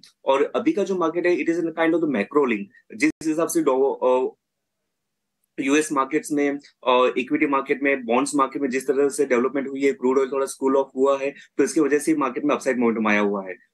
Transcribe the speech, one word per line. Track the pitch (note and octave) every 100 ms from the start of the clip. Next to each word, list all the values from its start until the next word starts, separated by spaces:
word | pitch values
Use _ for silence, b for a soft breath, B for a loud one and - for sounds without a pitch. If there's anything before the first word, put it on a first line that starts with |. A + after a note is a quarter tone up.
| - _
और | C#3 C3+ C#3+ B2
अभी | C3+
का | G3
जो | F#3+ F#3
मार्केट | D#3+ E3+ F3
है, | D#3+
it | D#3
is | E3+
in | E3
kind | E3 E3
of | D#3+
the | D#3
macro | A2+ G2+ D3
link। | B2+ G#2 G2+ _ _ A2
जिस | - - D#3+
हिसाब | D#3 D#3
से | E3+
डॉ-, | C#3+ C3 C3+
अ, | A2+ B2+ B2+ - - _ _ _ _ _ _ _ _ _ _ _ -
यूएस | C3+ D3+ D3+
मार्केट्स | C#3+ C3 D3+ -
में, | D3 C#3+ C#3+ b _ B2+
अ, | B2+ B2+ C3
इक्विटी | B2+ D3+ D3
मार्केट | C3+ C3+ C3
में, | C#3 C3+
बॉन्ड्स | A2+ B2 C#3
मार्केट | C#3+ C3 C#3+
में | C#3
जिस | C3 C3+
तरह | C3+ C#3+
से | C#3+ C3+
डेवलपमेंट | A#2+ C3 C#3 C3
हुई | C#3
है, | C#3
क्रूड | C3 B2 C3
ऑयल | C3
थोड़ा | C3+ C3+ -
कूल | C3 C#3
ऑफ | C3+ C3
हुआ | C#3 C#3
है, | C#3 B B -
तो |
इसकी | C3 E3
वजह | C#3+ D3
से | E3
मार्केट | D3+ C3 C#3+
में | D3
अपसाइड | A#2 C3+ B2
मोमेंटम | A#2 A2 G#2+
आया | G#2
हुआ | G2+ G2+
है। | F#2 F2+ _